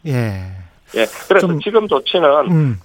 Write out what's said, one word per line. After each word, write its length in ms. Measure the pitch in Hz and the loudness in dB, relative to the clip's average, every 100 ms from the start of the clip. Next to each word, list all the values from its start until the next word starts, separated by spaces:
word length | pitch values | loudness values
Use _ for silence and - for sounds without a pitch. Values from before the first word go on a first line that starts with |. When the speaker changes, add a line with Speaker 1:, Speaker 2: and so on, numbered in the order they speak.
| 165 | -4
Speaker 1:
예. 20 | 127 113 95 92 95 90 _ _ - | -2 -2 -6 -10 -14 -18 _ _ -4
Speaker 2:
예, 100 | 113 - - | -4 -4 0
그래서 180 | 196 185 | 2 2
Speaker 1:
좀, 140 | 160 | 0
Speaker 2:
지금 260 | 170 220 208 | 0 0 2
조치는 420 | 160 - 190 156 147 147 | -2 0 2 4 4 4
Speaker 1:
음. 300 | 165 147 101 | 2 2 -2